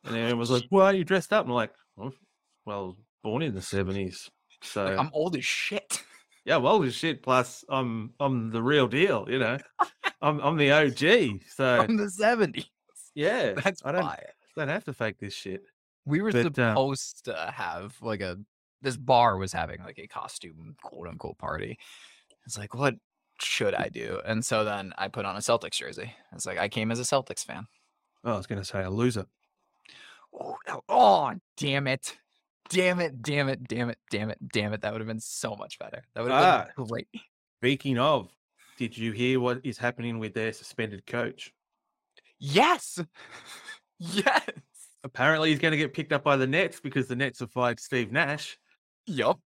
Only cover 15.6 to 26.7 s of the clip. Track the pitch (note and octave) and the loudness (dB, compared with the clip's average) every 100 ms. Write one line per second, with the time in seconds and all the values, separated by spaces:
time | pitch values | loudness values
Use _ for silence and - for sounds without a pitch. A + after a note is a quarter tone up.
15.6 | - _ _ _ C#3 D3+ G#3+ A#3 E3 C#3 | -12 _ _ _ -2 0 2 2 2 2
16.6 | A#2 A2 C#3 C3+ - - - E2 E2 - | 2 4 0 -2 -8 -12 -10 -6 -6 -6
17.6 | F2+ E2+ G2+ - A2+ G#2 F#2+ F2+ G#2 _ | -8 -8 -12 -10 -6 -4 -4 -8 -14 _
18.6 | _ _ C#3 B2 B2 B2 A#2+ F#2+ F#2+ F2 | _ _ -6 -4 4 6 6 4 -2 -2
19.6 | D#2+ E2+ F2+ - C#2+ - - - E2+ D#2+ | -4 -6 -14 -16 -14 -12 -12 -14 -16 -18
20.6 | D#2+ - - - F2 - - - - D2 | -20 -18 -18 -14 -14 -10 -12 -8 -6 -6
21.6 | A2 B2 - - - _ _ _ - G#2 | -6 -10 -18 -20 -20 _ _ _ -14 -12
22.6 | G#2 A#2+ C#3 A2+ _ _ _ _ - - | -10 -2 -2 -2 _ _ _ _ -4 0
23.6 | G#2 - - A#1+ - F#2+ - A2 A2+ A2 | 0 0 -4 -6 -8 -6 -4 -4 0 0
24.6 | G#2+ G2+ F#2+ - G2 - G2 F#2+ - A#2 | 0 -4 -8 -8 -6 -6 -6 -6 2 0
25.6 | D#2+ - B1 - A2 - _ F2 - F2+ | 0 -8 -8 -10 -12 -16 _ -12 -8 -4
26.6 | - | -2